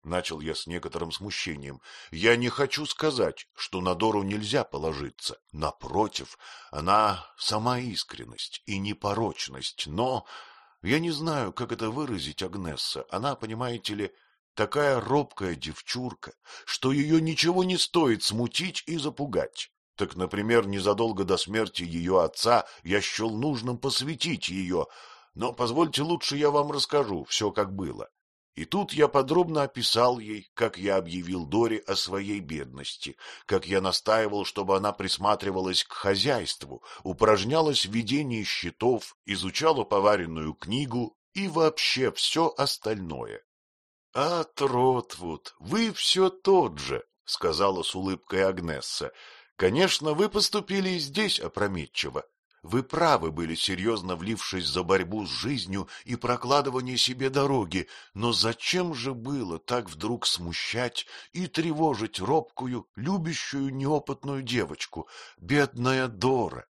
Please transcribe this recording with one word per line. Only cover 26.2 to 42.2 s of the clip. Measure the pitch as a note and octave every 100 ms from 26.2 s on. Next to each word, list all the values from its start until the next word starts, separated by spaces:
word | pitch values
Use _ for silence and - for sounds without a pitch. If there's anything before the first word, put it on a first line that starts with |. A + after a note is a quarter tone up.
| - C#3+
я | D3
вам | D3 D3
расскажу | C#3+ - D3 A#2+ F#2 -
всё, | - G#2
как | G2+ G2
было». | F#2+ E2+ G#1+ G#1+ _ _ _ _ -
И | -
тут | F#3+ F#3+
я | D3 D3
подробно | C#3+ C3 E3 E3+ D#3
описал | C#3 - A2+ A2+ B2 B2
ей, | G#2+ G#2+ G2 -
как | A2+ F2
я | G2 G2
объявил | F2 F2 F2 F#2 D#2
Доре | G2+ A#2 A2
о | - G2
своей | - G2 G2+ G#2
бедности, | D#2 D#2 C2 C2 C#2+ - D2 - - - -
как | G2 F2
я | F#2+
настаивал, | F#2+ F2+ - A2 G#2+ G#2 F#2
чтобы | - F#2+ G2
она | G#2
присматривалась | G2+ F#2+ - G2 G#2 G2 F#2+ F#2 F2+
к | -
хозяйству, | - G2+ G2 C3 B2 D#2+ - C#2 B1+ - -
упражнялась | - F2 G#2+ G#2+ G2+ D#3 D#3 D3 F#2
в |
ведении | A2+ G#2+ C#3 C#3+ A2+
счетов, | G2 - F2 - A#2+ A#2 - - -
изучала | G2 F#2+ F#2 D#3 C#3+
поваренную | G#2 G2+ G2+ G#2 E2+ D#2+ D#2 D2+
книгу | - A#2+ C#3+ A#2 A#2 _ _ F#3+
и | G3
вообще | D#3+ D#3+ D#3 - B2+ B2
всё | -